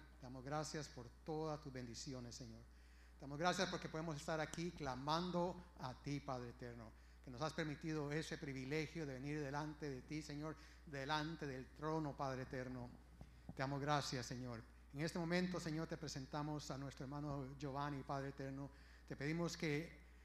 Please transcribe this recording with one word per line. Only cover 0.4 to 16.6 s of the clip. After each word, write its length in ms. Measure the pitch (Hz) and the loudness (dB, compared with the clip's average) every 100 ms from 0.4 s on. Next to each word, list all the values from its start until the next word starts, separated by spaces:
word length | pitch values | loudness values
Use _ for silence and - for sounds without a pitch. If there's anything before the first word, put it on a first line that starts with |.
| 127 | 0
gracias 420 | 151 143 160 143 | 0 0 -2 -4
por 220 | - 117 - - | -8 -10 -8 -2
todas 340 | 156 156 151 | 0 2 0
tus 140 | 143 | -2
bendiciones, 640 | 127 123 113 147 127 120 113 | -6 -4 -6 -4 -4 -6 -8
Señor. 260 | 120 113 117 - - - - - | -8 -10 -14 -16 -16 -18 -18 -10
Te 40 | |
damos 180 | 139 143 | -6 4
gracias 280 | 180 175 180 | 6 8 4
porque 200 | 165 156 | 4 0
podemos 260 | 160 165 143 | 0 0 0
estar 240 | - 160 | 2 2
aquí 300 | 151 - 170 | 2 2 0
clamando 1000 | - 143 127 143 160 180 175 175 180 - - | 0 -2 2 4 6 6 4 4 2 -8 -6
a 160 | 131 120 | -6 -4
ti, 240 | 143 143 | -2 -2
Padre 300 | 143 127 123 | 0 -2 -2
eterno, 420 | 113 120 120 113 - - - - | -6 -8 -8 -10 -12 -16 -14 -10
que 60 | |
nos 100 | 120 | 0
has 120 | 151 | 0
permitido 580 | 147 156 139 165 156 143 | 2 0 0 0 2 4
ese 260 | 151 151 156 | 2 2 -2
privilegio 720 | 143 135 131 156 147 165 147 | -2 -2 2 2 2 -2 -2
de 80 | 127 | -2
venir 260 | 143 151 | 0 0
delante 480 | 139 143 151 147 151 | 2 2 0 -2 -4
de 140 | 127 | -4
ti, 180 | - 151 | -4 -4
Señor, 340 | 151 147 156 151 - - - | -2 -4 -4 -4 -10 -14 -6
delante 600 | 139 135 156 151 160 147 | -2 2 4 2 0 -2
del 180 | 131 123 - | -2 -6 -2
trono, 380 | 151 160 147 135 | 2 2 2 0
Padre 280 | 139 127 | 0 0
eterno. 480 | 127 135 127 127 123 - - - - - - - | -2 -2 -2 -4 -6 -10 -16 -14 -14 -12 -8 2
Te 80 | |
damos 180 | 135 139 | 2 4
gracias, 460 | 143 147 - 131 120 | 6 6 6 0 0
Señor. 340 | 123 123 117 - - - | -2 -2 -4 -8 -16 -10
En 80 | 139 | -2
este 160 | 160 180 | 0 2
momento, 420 | 165 180 185 175 | 6 6 6 2
Señor, 280 | 160 156 160 | 2 2 0
te 100 | 160 | -2
presentamos 720 | 139 147 131 151 147 151 | -2 -2 -2 0 0 0